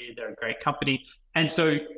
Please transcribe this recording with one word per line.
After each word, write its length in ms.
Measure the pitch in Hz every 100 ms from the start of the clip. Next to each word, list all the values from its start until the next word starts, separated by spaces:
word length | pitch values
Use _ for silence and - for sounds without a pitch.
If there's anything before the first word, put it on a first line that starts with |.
| 120 113
They're 140 | 117
a 40 |
great 260 | - 113 -
company." 440 | 147 - 143 131 - - _
And 160 | 160 151
so 280 | 175 156 151 -